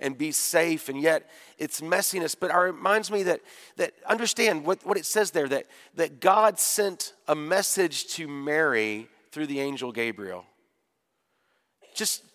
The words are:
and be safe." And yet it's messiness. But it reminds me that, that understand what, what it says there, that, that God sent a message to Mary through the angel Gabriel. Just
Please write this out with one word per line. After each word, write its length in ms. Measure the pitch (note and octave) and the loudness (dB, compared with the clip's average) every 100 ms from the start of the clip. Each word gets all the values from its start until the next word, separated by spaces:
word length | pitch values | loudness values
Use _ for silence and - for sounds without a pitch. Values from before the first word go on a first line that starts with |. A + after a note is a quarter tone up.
and 180 | C3+ C3+ | -6 -4
be 140 | D#3 | -4
safe." 560 | C#3+ - E3+ E3+ D#3+ - | -2 0 2 2 0 -4
And 120 | C3+ | -2
yet 300 | D#3 D#3 - - - - | 2 2 -2 -18 -20 -10
it's 240 | D3+ - | -8 -6
messiness. 540 | D#3+ F3+ G3 F#3+ D#3+ - | -2 0 0 -2 -4 -2
But 120 | F3+ | 0
it 60 | F3 | 2
reminds 540 | F3+ D#3+ F#3 G#3+ F#3+ | 2 0 2 2 2
me 120 | G#3 | -2
that, 180 | F#3 - - - - - | 0 -2 -4 -20 -14 -6
that 180 | F3 - | -6 -4
understand 640 | - A3+ A3+ - A#3 E3 D3 | -2 0 0 2 2 2 0
what, 180 | F#3+ | -2
what 140 | - G3 | -2 -2
it 80 | D#3 | 0
says 240 | G#3+ G3+ | 0 0
there, 180 | F3 C#3 | 0 0
that, 180 | C3+ - - - | -2 -4 -14 -12
that 260 | - D#3+ C#3 | -4 -4 2
God 380 | F#3 G3+ A3 G3+ | 4 6 6 4
sent 560 | - - G3+ F3 - - - | 0 0 0 -2 -8 -8 -2
a 60 | |
message 720 | D3+ D3+ F#3+ G3 F#3+ F3+ C#3 - - | -2 2 0 2 2 0 -2 -6 -8
to 100 | D#3 | -8
Mary 800 | C#3+ C#3 D3+ D#3 A#2+ G#2+ G#2+ A2+ _ _ | -8 -2 2 4 2 0 -2 -10 _ _
through 160 | - D3+ | -8 -4
the 140 | C#3 | -2
angel 320 | C#3 C#3 B2+ | -4 -4 -6
Gabriel. 520 | A#2 A#2 G2+ G2 F2+ F2+ _ _ _ _ _ _ _ _ _ _ _ _ _ _ | -4 -4 -4 -10 -12 -14 _ _ _ _ _ _ _ _ _ _ _ _ _ _
Just 300 | - G#3+ - - | -6 -4 -4 -8